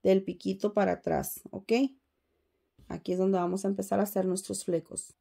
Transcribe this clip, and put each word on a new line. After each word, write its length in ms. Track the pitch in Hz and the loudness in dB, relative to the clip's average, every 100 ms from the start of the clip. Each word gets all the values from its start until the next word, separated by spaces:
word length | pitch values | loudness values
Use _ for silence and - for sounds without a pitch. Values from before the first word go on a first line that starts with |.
del 220 | 190 190 | 6 4
piquito 480 | 190 - - 190 208 | 2 -6 -6 -2 0
para 200 | 208 185 | 2 2
atrás, 500 | 175 - 143 - - - | 0 0 -2 -2 -10 -12
¿ok? 220 | - - 226 269 - _ _ _ _ _ _ _ _ - | -14 0 2 2 -2 _ _ _ _ _ _ _ _ -12
Aquí 240 | 170 - | -10 -4
es 60 | 180 | 0
donde 180 | 190 190 | 2 2
vamos 300 | 175 190 196 | 0 -2 -2
a 20 | |
empezar 320 | 196 196 196 | -2 0 0
a 40 | |
hacer 200 | 202 190 | 2 0
nuestros 400 | 185 185 - 196 | 0 -2 -4 -6
flecos. 480 | - 165 160 - - _ | -2 -2 -2 -12 -12 _